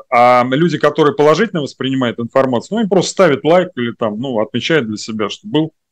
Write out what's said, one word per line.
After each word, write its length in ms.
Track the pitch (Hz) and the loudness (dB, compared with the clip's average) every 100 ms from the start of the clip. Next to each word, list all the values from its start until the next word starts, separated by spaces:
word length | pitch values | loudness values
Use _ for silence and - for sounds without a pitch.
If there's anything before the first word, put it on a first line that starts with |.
| - | 0
а 360 | 120 123 123 | 2 4 4
люди, 340 | 123 135 170 147 | 2 0 0 0
которые 380 | 147 147 151 139 | 0 2 2 4
положительно 460 | 147 156 226 175 | 2 2 0 -4
воспринимают 580 | 135 - 131 135 120 107 | -6 -6 -4 -2 -2 -4
информацию, 580 | 117 135 131 120 - 214 | -2 0 0 -2 -4 -4
ну, 60 | |
им 40 | 202 | 0
просто 220 | 190 - | 0 0
ставят 320 | - 180 131 | 2 2 2
лайк 280 | 147 180 180 | 2 2 0
или 160 | - 117 | -4 -6
там, 300 | 104 110 104 | -4 -4 -4
ну, 180 | 135 110 | -4 -4
отмечают 480 | 107 120 - 160 110 | -4 -4 0 0 -2
для 100 | 107 | -6
себя, 320 | - 110 101 | -8 -6 -6
что 200 | - 104 | -8 -6
был 240 | 147 160 - _ | -4 -4 -8 _